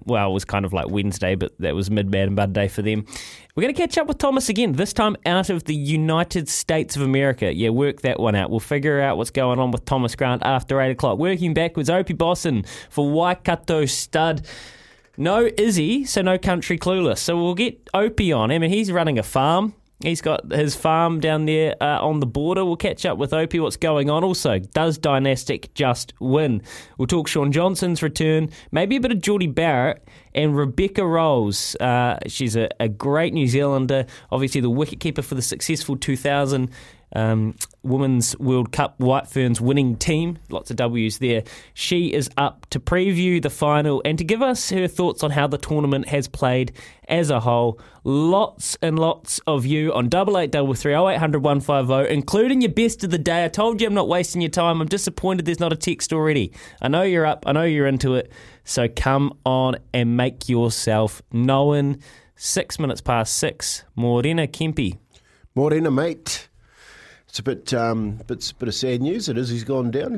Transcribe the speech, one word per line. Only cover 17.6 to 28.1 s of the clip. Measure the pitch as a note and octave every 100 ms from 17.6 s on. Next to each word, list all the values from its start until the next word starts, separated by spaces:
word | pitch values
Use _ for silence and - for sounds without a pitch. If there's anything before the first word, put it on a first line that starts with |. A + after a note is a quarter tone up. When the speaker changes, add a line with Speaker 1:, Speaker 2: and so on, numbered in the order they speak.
| A#3+ - -
Speaker 1:
Opie | F#3+ G#3+ A3 F#3+
on. | C3+ A2
I | E3
mean, | E3
he's | G3+ G3+
running | F3 D#3 B2
a |
farm. | G#2 C3+ C#3 F3 G#3 - _ _
He's | D#3 E3
got | D#3+ D3+ -
his | D3 D3+ -
farm | D#3+ D#3+ E3 E3
down | D#3 D#3 D#3
there, | D#3 D#3 -
uh, | D3 C#3+
on | D3+ D3+
the | C3
border. | D3 D#3 F#3 F#3
We'll | E3+
catch | G3 - F3+
up | A2
with | C3
Opie, | D#3+ D#3+ E3+
what's | D3 -
going | D#3+ D3 C#3
on. | D3+
Also, | F#3 F3+ C#3+ F#2+
does | F#2+ D3+ E3 D#3
Dynastic | D#3 C3+ C#3 B2+ - G2+ - -
just | C3 A#2+ - -
win? | B2+ C#3+ D3+ G#2+ - - - -
We'll | B2+
talk | F3 D3+
Sean | D3+ C#3+
Johnson's | D3 F3+ F3+ F3+ E3
return, | D#3+